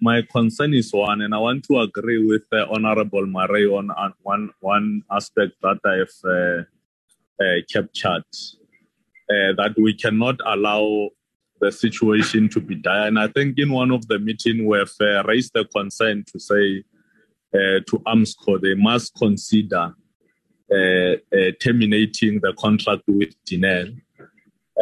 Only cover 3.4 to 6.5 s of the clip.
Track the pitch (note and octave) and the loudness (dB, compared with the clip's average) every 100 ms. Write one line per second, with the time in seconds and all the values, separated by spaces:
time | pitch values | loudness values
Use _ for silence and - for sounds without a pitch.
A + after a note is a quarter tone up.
3.4 | F#2 G#2 G2+ G2 G2+ D#2 G2 - G3 G3+ | 0 2 2 2 -2 -6 -6 -8 -6 -4
4.4 | G#2+ - F#2+ G#2 G#2+ G#2 - G2+ - - | -6 -8 -2 -2 0 -4 -4 -6 -2 -2
5.4 | G2 - F#2+ G2+ G2+ F#2 F#2 - F#2 F2+ | -2 -2 -4 -2 0 0 -2 -6 -4 -2
6.4 | F2 | -2